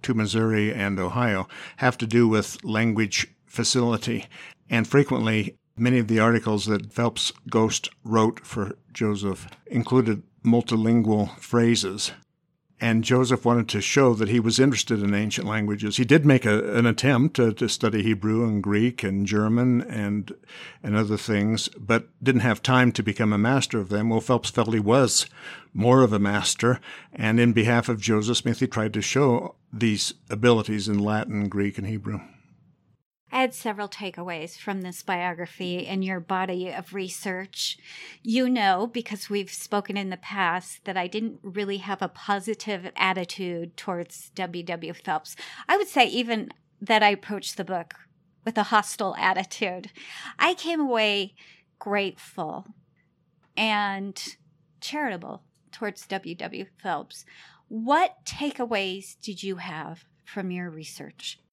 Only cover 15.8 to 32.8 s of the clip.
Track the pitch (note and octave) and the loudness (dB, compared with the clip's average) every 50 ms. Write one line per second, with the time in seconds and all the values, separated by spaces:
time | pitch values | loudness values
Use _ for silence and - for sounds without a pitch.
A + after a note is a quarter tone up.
15.8 | G#2 G#2+ G2+ - B2+ A2+ C#3+ D#3+ C#3+ D3 C3+ B2 - A2 G#2 A2 - - - A#2 | -4 -4 0 0 4 6 6 8 8 8 6 6 6 4 4 4 2 2 2 4
16.8 | A#2 A#2+ A2 - - C#3 C#3 A#2 B2+ - - - A#2+ A2+ G#2 - B2 G#2 - - | 4 4 2 2 2 2 4 4 4 2 4 2 2 2 2 0 -2 -2 0 0
17.8 | - A2 G#2 G#2+ G2 A2+ A2 F#2+ F#2+ G#2+ A2 A2+ A#2+ A2+ G#2+ G2+ F#2 G2+ G2+ G#2 | 0 0 0 2 2 2 0 0 0 0 2 2 2 0 0 -2 0 0 2 2
18.8 | A2+ B2 A#2+ - - G2 G2 G2 G2 F#2 G#2+ G#2 G#2+ G#2+ A2+ A#2+ B2 B2+ B2 A#2+ | 2 2 0 -2 -4 -2 0 0 0 0 2 2 2 4 2 4 4 4 2 2
19.8 | - - - A2 G#2 G2+ G2+ G#2 G2 - - - _ - - - - - - _ | 0 -2 -6 -4 -4 -2 -2 -4 -4 -8 -14 -18 _ -20 -20 -18 -18 -20 -18 _
20.8 | - G#2 G#2 A2 A2 G#2 G#2+ G2+ - - G#2+ G2+ G2+ G#2+ A2+ G#2+ - - - - | -4 0 0 2 2 0 -2 -4 0 0 2 2 2 2 0 0 -2 -6 -10 -10
21.8 | G#2 G2 A#2 A#2 - _ _ _ A#2+ C3 B2+ A#2+ G#2 B2 G#2+ - - - B2+ B2+ | -2 0 0 0 0 _ _ _ 0 2 2 4 4 2 0 0 2 4 6 6
22.8 | B2 B2 A2+ - G#2 G#2+ G2+ - A2+ G#2+ G#2+ G2+ G#2 A#2+ C3+ C3+ A#2+ - - A2+ | 6 4 2 0 -2 -2 0 0 0 2 2 2 2 4 2 2 0 0 -2 -4
23.8 | G2 F#2 G#2 G#2 G#2+ A2+ A2+ A2+ A2 - B2+ A2+ - - - - A2+ A#2 A2 A2 | -2 0 -2 0 0 2 0 0 2 2 0 0 0 -2 0 0 0 2 0 0
24.8 | G2+ G2+ A#2+ C#3 C3 G#2+ - - - - - - - - - - - _ _ - | 4 4 4 6 4 4 2 0 -2 -2 -10 -20 -18 -18 -18 -18 -20 _ _ 2
25.8 | G#2+ A#2+ B2+ C3 C3 A2 G#2+ G2+ G2+ G2+ G#2 G#2 F#2 - - - - A#2+ B2+ - | 6 6 8 8 8 6 6 2 2 2 2 2 0 0 -2 2 2 2 2 2
26.8 | - - - - - _ - - A2 A2 A2 A#2+ A#2+ A#2+ G#2+ A2+ G#2 A#2 A#2+ A#2+ | -4 -16 -20 -20 -20 _ -8 -2 0 2 4 6 6 6 6 4 4 4 4 2
27.8 | A2+ - A#2+ G#2+ G2+ A2+ A2 G#2+ G#2 A2+ A#2+ - - A#2 A#2 - C3 A#2+ - A2+ | 2 0 -4 -2 0 2 2 2 2 2 0 0 0 -2 0 0 -2 -2 0 -2
28.8 | G#2+ A2 G#2 A2 G#2 - - C3 D3 C3+ A#2+ A2+ - - - _ _ _ - A2 | -2 -2 -2 -4 -4 0 2 4 4 4 4 2 -2 -6 -14 _ _ _ -4 0
29.8 | A#2 A2+ G#2 G2 - - - _ _ - A2+ G#2 A2 B2 A#2+ A2 G2+ - G#2+ G#2+ | 0 0 2 0 -2 -6 -6 _ _ -10 -6 2 4 6 6 6 2 -2 -4 -4
30.8 | F#2 G#2+ G#2 G2+ G2+ G#2 G#2+ G#2+ G#2+ - A2 G#2 G2+ G2 F#2+ G2+ G2+ G2+ G2 - | -2 -2 0 0 0 0 0 -2 -4 -4 -4 -4 -4 -4 -2 -2 -2 -2 -4 -6
31.8 | G2 G2+ A2 G#2 G2+ A2 A2 F#2 - - _ _ _ _ _ _ _ _ _ _ | -6 -6 -6 -6 -6 -8 -8 -8 -10 -14 _ _ _ _ _ _ _ _ _ _